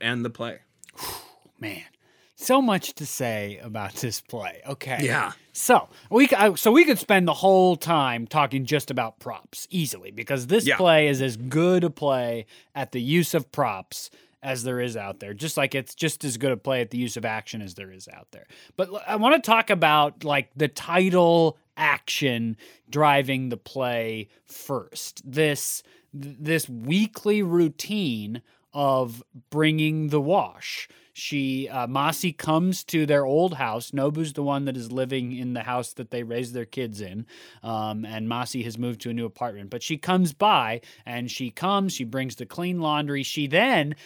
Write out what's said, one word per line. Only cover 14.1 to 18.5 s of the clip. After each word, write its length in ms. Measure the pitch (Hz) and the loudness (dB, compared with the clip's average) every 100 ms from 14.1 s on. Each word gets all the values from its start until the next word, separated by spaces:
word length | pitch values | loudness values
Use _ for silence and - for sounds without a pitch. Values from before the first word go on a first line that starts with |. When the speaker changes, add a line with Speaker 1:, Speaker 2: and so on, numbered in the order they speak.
| - _ _ | -18 _ _
Speaker 2:
as 220 | 135 127 | -8 -6
there 160 | 123 123 | -4 -4
is 160 | 123 113 | -4 -6
out 240 | 98 95 | -10 -10
there, 140 | 101 | -12
just 240 | 104 151 - | -8 -6 -2
like 160 | 139 | 0
it's 200 | 135 127 | -2 -6
just 300 | - 160 - | -4 -4 -4
as 140 | 147 110 | -6 -2
good 120 | 139 | -2
a 60 | 120 | -2
play 240 | - 127 | -2 -2
at 80 | 113 | -2
the 80 | 123 | -4
use 220 | 123 117 | -6 -4
of 80 | 113 | -6
action 340 | 110 - 113 | -6 -8 -12
as 140 | 98 | -12
there 180 | 90 98 | -14 -18
is 160 | 95 - | -20 -20
out 200 | - - | -20 -20
there. 160 | - - | -20 -20